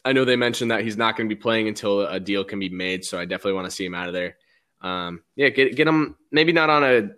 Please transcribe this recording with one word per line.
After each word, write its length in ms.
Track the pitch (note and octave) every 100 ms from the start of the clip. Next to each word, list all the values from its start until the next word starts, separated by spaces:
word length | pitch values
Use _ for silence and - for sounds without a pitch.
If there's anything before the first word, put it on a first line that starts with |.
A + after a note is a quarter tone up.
I 80 | C3
know 120 | C3+
they 100 | B2+
mentioned 380 | B2 A#2+ A#2 A#2+
that 100 | A2+
he's 140 | A2+ G#2
not 200 | A2+ A2
gonna 120 | A2
be 80 | G#2
playing 320 | A#2 A2+ G#2+
until 320 | G#2 G#2+ G2+ F#2+
a 120 | F#2
deal 240 | F#2 G2
can 160 | G2 G2+
be 100 | F#2+
made, 360 | F2+ F#2 F#2
so 120 | - F2+
I 100 | F2
definitely 260 | F#2 G#2
wanna 180 | F#2+ F2+
see 140 | -
him 100 | F#2
out 140 | F2 F2
of 40 |
there. 240 | F2+ F2 - _ _ _ _
Um, 420 | F#2 F2+ F2 F2 _ -
yeah, 140 | C#3
get, 260 | C3+ C3+ B2+
get 100 | D3+
him, 300 | D#3 C#3+ - _
maybe 200 | D3 D#3+
not 160 | E3 D#3
on 140 | D3+
a, 280 | C#3 B2 G2+